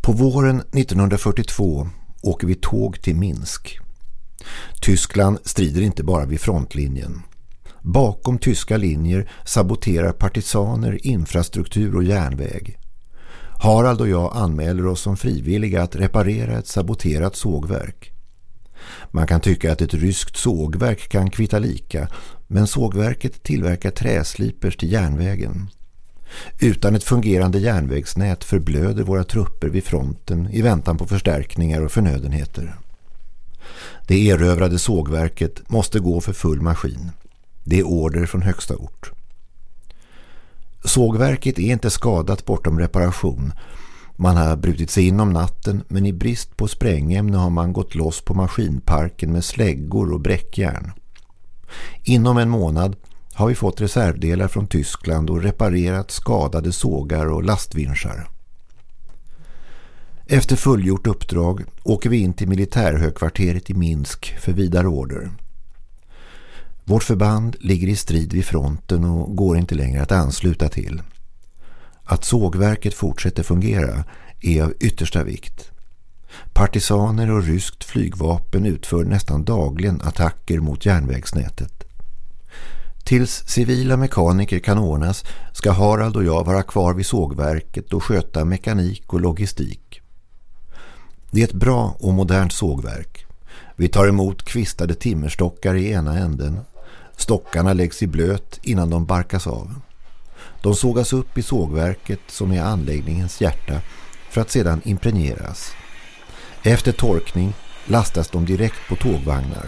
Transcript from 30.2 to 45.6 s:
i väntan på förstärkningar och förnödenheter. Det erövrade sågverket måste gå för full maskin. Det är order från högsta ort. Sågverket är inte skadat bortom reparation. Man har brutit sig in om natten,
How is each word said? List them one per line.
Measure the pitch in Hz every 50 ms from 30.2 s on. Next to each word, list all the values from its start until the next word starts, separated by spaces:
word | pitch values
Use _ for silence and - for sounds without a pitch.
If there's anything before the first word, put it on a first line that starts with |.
| - - 87 85 87 104
i | 101 110
väntan | 117 120 104 80 - - 82
på | 78 80
förstärkningar | - 101 95 - 92 80 71 69 - - - 85 80 78 78
och | 78 73
förnödenheter. | - 117 104 85 69 67 67 69 71 73 69 - - - 80 85 - - - - - - - - - - - - - - - - - - - - - - - - - - -
Det | - 92 98 104
erövrade | 104 95 78 85 87 87 85 92 90 87 87
sågverket | - - 110 85 76 71 78 80 82 82 - - 90 78 - - - -
måste | 113 113 104 - - 90
gå | 87 87 85 85
för | - - 92
full | - - 82 78 71
maskin. | 80 82 82 - - 65 - - - 87 - - - - - - - - - - -
Det | 76 90 92
är | 92
order | - 87 85 78 80 73 82 85
från | 85 - 90
högsta | 87 95 90 - - - -
ort. | - - - - - - - - - - - - - - - - - - - - - - - - - - - - - - - - - - - - - - - - - -
Sågverket | - - 131 123 113 110 110 127 139 135 127 - 131 - -
är | 90 110
inte | 123 113 - 113
skadat | - - - 120 101 85 78 95 95 - -
bortom | - 104 - - 85 78 82
reparation. | 85 - - 90 87 90 87 - - 73 62 - 65 69 - - - - - - - - - - - - -
Man | - 90 90 90
har | 85 80 78 80
brutit | 73 - 87 82 85 85 82
sig | - 101 90
in | 92 95 101
om | 107 101 90
natten, | 80 85 85 - -